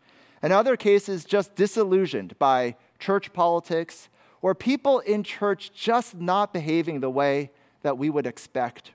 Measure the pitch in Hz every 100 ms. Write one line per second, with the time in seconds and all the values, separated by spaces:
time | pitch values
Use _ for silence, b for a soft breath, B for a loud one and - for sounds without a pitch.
0 | b b b b 156 190 240 240 208 202
1 | - 185 - 202 190 - 208 226 196 190
2 | 175 110 92 - 139 131 120 120 b b
3 | - 196 - 180 175 170 - 165 165 -
4 | - b b b 190 185 240 277 277 262
5 | 196 208 - - 208 190 - - 220 240
6 | - 175 175 196 202 175 156 165 160 143
7 | 131 131 143 143 139 _ b b 147 127
8 | 151 147 123 - - 131 120 - -